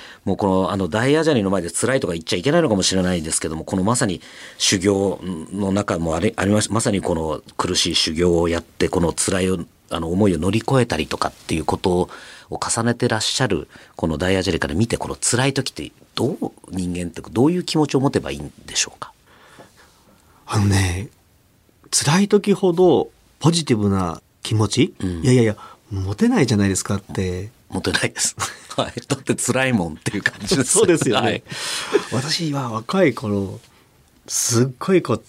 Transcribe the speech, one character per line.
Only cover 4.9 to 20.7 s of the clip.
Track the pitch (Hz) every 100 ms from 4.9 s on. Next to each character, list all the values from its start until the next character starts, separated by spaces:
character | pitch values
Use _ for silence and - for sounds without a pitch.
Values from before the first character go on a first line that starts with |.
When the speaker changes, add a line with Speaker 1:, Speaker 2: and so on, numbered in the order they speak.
| 98 98 -
Speaker 1:
の | 90 82 - 95 98
中 | 98 101 90
も | 82 80
あ |
り、 | 107 -
あ |
り | 95
ま | 107
し-、 | -
ま | 104
さ | 117
に | 98
こ | -
の | 82 80 76 - -
苦 | 90 90
し | 90
い |
修 | 78 -
行 | 80 87 85
を | 85
や | 82
っ |
て、 | - - 85
こ | -
の | 82
辛 | - - 92
い、 | 92 92 - _ -
あ | 85
の、 | 82
思 | 92 107
い |
を | 80
乗 | 90
り | 113
越 | - 135
え | 120
た | 78
り | 76
と | -
か | 69
っ |
て | - -
い | 80
う | 73
こ | 92
と | 95 90 87 - - - -
を | -
重 | - -
ね | 117
て | 117 117
ら | 110
っ |
し | - -
ゃ | 127
る、 | 78 - - - -
こ | 82
の | 73
大 | 90 95
阿 |
闍 | 92
梨 | 80
か | 76
ら |
見 | 76 117
て、 | -
こ | -
の |
辛 | - - 120 135
い |
時 | 139 -
っ |
て | - - - _
ど | - 123
う、 | 202 - - -
人 | 92 90
間 | 87 87
っ |
て | -
ど | - 110 143
う |
い | 180
う |
気 | 170 156
持 | 143
ち | 139
を |
持 | 135
て | 139
ば | 139
い | 143
い |
ん | 71 -
で | - -
し | -
ょ | -
う |
か？ | - _ _ - - - - _ - _ _ _ _ _ -
Speaker 2:
あ | 113
の |
ね、 | 101